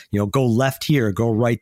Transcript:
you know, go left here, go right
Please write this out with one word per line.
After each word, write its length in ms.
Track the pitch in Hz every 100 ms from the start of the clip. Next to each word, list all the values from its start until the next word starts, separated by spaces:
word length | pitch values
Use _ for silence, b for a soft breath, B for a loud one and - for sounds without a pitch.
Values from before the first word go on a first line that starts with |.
| B
you 80 | 101
know, 60 | 101
go 180 | 139 127
left 380 | 113 135 -
here, 260 | - 147 107
go 200 | 92 117
right 300 | 110 117 117